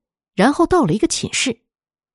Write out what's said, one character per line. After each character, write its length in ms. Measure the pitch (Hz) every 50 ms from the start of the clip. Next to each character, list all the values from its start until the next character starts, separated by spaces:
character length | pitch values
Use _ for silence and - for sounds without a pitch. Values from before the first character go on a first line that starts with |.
| _ _ _ _ _ _ _
然 200 | - 190 262 285
后 120 | - 330
到 200 | - 370 349 269
了 80 | 156 160
一 40 | 220
个 100 | - 330
寝 240 | - - - - -
室， 280 | - - - - - _ _ _ _ _ _ _ _ _ _ _